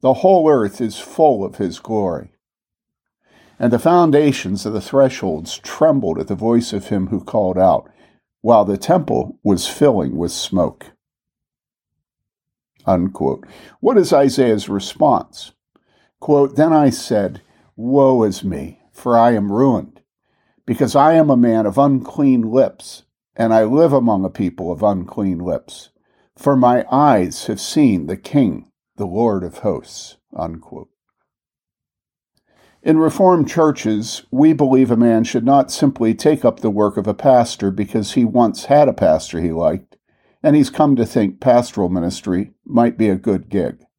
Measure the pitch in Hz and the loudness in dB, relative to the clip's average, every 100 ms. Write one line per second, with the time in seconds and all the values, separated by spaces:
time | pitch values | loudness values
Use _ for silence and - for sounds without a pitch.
0 | 131 131 190 190 156 139 104 - 117 - | 0 0 2 2 4 2 0 -6 -8 -8
1 | - - 156 117 98 - 98 85 - 110 | -16 0 0 0 -6 -6 -8 -8 -8 -4
2 | 95 80 - _ _ _ _ _ _ _ | -4 -6 -12 _ _ _ _ _ _ _
3 | _ _ _ _ _ _ 123 117 165 175 | _ _ _ _ _ _ 0 0 2 2
4 | 170 143 147 135 95 98 107 107 98 139 | 4 2 2 -2 -6 -8 -6 -8 -4 2
5 | 135 - 98 78 82 - - - 160 139 | 2 0 -8 -8 -10 -16 -14 -2 0 0
6 | 98 82 80 98 107 117 120 104 - 98 | -2 -6 -6 -4 0 0 -2 -8 -6 -6
7 | 92 104 - - 92 92 92 76 - _ | -4 -8 -6 -4 -2 2 2 2 -4 _
8 | _ _ _ _ 107 113 101 98 - 180 | _ _ _ _ 2 4 4 -2 0 -2
9 | - - - - 101 90 - - 147 107 | 0 -6 -6 -6 -2 -2 -4 0 0 2
10 | 71 67 85 - - 95 82 - - _ | -4 -6 -6 -8 -6 -4 -4 -6 -20 _
11 | _ _ _ _ _ _ _ _ _ _ | _ _ _ _ _ _ _ _ _ _
12 | _ _ _ _ _ _ _ _ - 92 | _ _ _ _ _ _ _ _ -2 0
13 | 90 - 69 67 - - - _ - 240 | -2 -4 -6 -6 -12 -20 -20 _ 2 2
14 | 160 156 139 131 123 107 - 98 - - | 4 4 2 2 2 0 -2 -8 -8 -2
15 | 151 113 - - - _ _ _ _ _ | 0 0 -4 -18 -20 _ _ _ _ _
16 | _ _ - 147 139 135 156 156 147 - | _ _ 0 2 2 2 2 4 2 0
17 | - 110 98 - _ _ _ - 117 135 | -4 -2 -2 -8 _ _ _ -12 -2 2
18 | 135 127 110 95 98 78 76 - _ _ | 2 2 0 -2 -8 -8 -12 -18 _ _
19 | 123 117 117 113 101 101 135 110 71 _ | 0 2 4 2 -2 0 2 0 -4 _
20 | _ _ _ _ _ _ - 120 131 139 | _ _ _ _ _ _ -8 -2 0 4
21 | 147 165 156 127 120 113 107 98 143 135 | 4 4 4 2 2 2 -2 0 0 0
22 | 131 - 143 127 110 120 117 - - - | -4 -2 0 2 0 0 0 -2 -20 -20
23 | _ _ _ - 113 113 110 135 165 135 | _ _ _ -6 0 2 2 2 4 4
24 | 117 104 95 - 95 82 87 82 104 98 | 2 0 -4 -4 -6 -4 -8 -2 -2 -2
25 | 87 - 98 87 90 85 _ - - _ | -6 -6 -4 -4 -6 -6 _ -20 -20 _
26 | _ _ _ _ - 139 123 123 - 131 | _ _ _ _ 0 2 2 2 0 0
27 | 147 113 90 - - 104 - - 143 95 | 2 2 0 -6 -10 -10 -6 0 2 2
28 | 73 95 - 143 117 73 - _ _ _ | -4 -10 -4 0 0 -2 -14 _ _ _
29 | 101 92 117 101 87 - 107 80 - - | -8 -2 -2 -2 -8 -8 -6 -6 -8 -20
30 | - _ _ - 82 80 - - - _ | -20 _ _ -10 -10 -10 -18 -20 -20 _
31 | _ _ _ _ _ _ _ _ _ _ | _ _ _ _ _ _ _ _ _ _
32 | _ _ _ _ _ _ _ _ - 160 | _ _ _ _ _ _ _ _ 0 2
33 | 160 - 190 175 143 - 156 143 110 107 | 2 2 2 4 0 2 0 0 -2 -4
34 | 113 - - 127 156 156 143 131 131 113 | -6 -12 -8 2 4 4 2 4 4 4
35 | 120 113 117 123 117 139 131 - - - | 2 2 0 -2 2 2 2 0 -2 0
36 | 113 110 160 151 120 - 113 101 104 101 | -2 0 0 2 0 0 -4 0 0 0
37 | 101 98 143 127 117 - 98 98 101 117 | -6 -2 2 2 2 -2 -4 -4 -4 -4
38 | 101 - 117 120 120 - - 147 143 - | -4 -2 0 2 0 0 0 2 2 2
39 | 92 78 - 82 85 80 82 85 _ _ | 0 0 -2 -6 -4 -2 -2 -2 _ _
40 | _ _ _ _ 156 151 135 - 151 135 | _ _ _ _ 2 2 2 0 0 2
41 | 117 135 104 - 135 120 120 - 90 90 | 0 0 -2 -2 2 2 2 -4 -2 -2
42 | 85 95 - 90 104 _ - 117 120 113 | -4 -6 -4 -4 -4 _ -4 0 0 0
43 | 110 92 - 98 - 101 87 - _ | -2 0 -2 -4 -4 -4 -4 -8 _